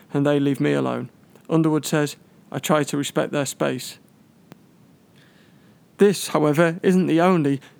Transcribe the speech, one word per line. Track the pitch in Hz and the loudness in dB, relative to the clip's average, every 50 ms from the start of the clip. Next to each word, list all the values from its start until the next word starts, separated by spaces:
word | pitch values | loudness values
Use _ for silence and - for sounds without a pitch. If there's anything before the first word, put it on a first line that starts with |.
| - - - | -14 -6 -4
and | 147 143 | -2 0
they | 147 147 143 | 0 0 0
leave | 143 143 139 - | 0 0 -2 0
me | 143 147 143 | 0 0 0
alone." | 139 131 127 123 120 123 123 - _ _ _ - - - - | 0 -2 -4 -4 -6 -8 -12 -14 _ _ _ -20 -20 -8 -2
Underwood | 165 160 160 160 156 151 139 - | 0 2 2 2 0 -2 -2 -2
says, | - 156 147 143 - - _ _ _ _ _ - | -2 0 -2 -2 -4 -10 _ _ _ _ _ -14
"I | - - | -12 -8
try | - - 180 151 147 | -4 -2 0 0 0
to | 143 - 143 | -2 -4 -6
respect | 143 - - - 151 - | -6 -4 -4 -4 -4 -2
their | - 147 143 139 | -2 -4 -4 -4
space." | - - 156 143 131 127 - - - - _ _ _ _ _ _ _ _ _ - - - _ _ _ _ _ - _ _ _ _ _ - - _ _ _ _ _ _ _ _ _ _ _ _ _ _ - | -4 -4 -4 -4 -4 -6 -10 -12 -16 -20 _ _ _ _ _ _ _ _ _ -20 -20 -20 _ _ _ _ _ -20 _ _ _ _ _ -20 -20 _ _ _ _ _ _ _ _ _ _ _ _ _ _ 2
This, | 190 208 185 - - - | 4 4 4 2 -4 -4
however, | - 156 151 151 147 143 170 165 165 185 | -2 0 2 2 4 4 2 2 0 0
isn't | - 185 185 185 180 | 0 2 2 2 2
the | 143 156 165 | 2 2 2
only | 165 185 190 175 147 139 139 135 - - - | 4 4 4 2 2 0 0 -2 -6 -12 -20